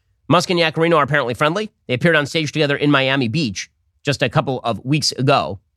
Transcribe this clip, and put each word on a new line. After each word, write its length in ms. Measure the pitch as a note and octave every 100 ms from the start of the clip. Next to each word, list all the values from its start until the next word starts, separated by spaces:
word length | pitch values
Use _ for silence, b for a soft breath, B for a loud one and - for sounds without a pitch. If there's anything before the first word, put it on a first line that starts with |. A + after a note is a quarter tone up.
| _ _ -
Musk 220 | E3+ F3
and 100 | F3
Yaccarino 380 | D#3+ D#3 E3+ D#3+
are 60 |
apparently 300 | C#3 D3 B2
friendly. 360 | A2+ D3+ F#3+ A3 _ -
They 60 |
appeared 220 | B2 E3+ D#3
on 100 | C#3
stage 260 | E3 D3+
together 240 | D#3 C#3+ C#3
in 160 | D3
Miami 380 | C#3+ C3 C3+ A#2+
Beach 400 | D#3 B2 F#2+ - _ _ _
just 180 | - C3+
a 60 | B2+
couple 320 | D3+ C3 B2+ A#2
of 180 | G2+
weeks 300 | B2+ D3+ -
ago. 480 | - C3+ - D2+ G2+ _